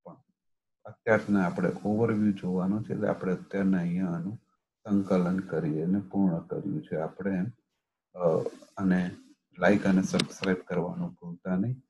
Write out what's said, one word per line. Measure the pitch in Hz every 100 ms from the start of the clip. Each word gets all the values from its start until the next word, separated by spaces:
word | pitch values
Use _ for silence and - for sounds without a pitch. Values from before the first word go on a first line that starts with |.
પણ | 92 85 _ _ _ _ _ _
અત્યારના | 104 - - 107 101 101
આપણે | 87 87 90 -
overview | 101 107 117 107 104
જોવાનો | 98 92 92 92 104
છે, | 113
એટલે | 107 101
આપણે | - 95
અત્યારના | 90 - 98 98 95
અહીંયા | 85 87 92
આનું | 85 87 117 _ _ _ _ 110
સંકલન | 101 98 92 90 92
કરી | - 80 80 78
અને | 85 101
પૂર્ણ | 98 101 95 85
કર્યું | - - - 78
છે | - 80
આપણે | 80 - 98
એમ. | 92 101 - _ _ _ _ _
અ, | 90 87 82 - - - -
અને | 95 90 90 - - _ _ -
like | 90 101 98
અને | 92
subscribe | 92 92 - - 95 90
કરવાનું | - 87 87 87 85
ભૂલતા | - 87 87 95 92
નહીં. | 117 131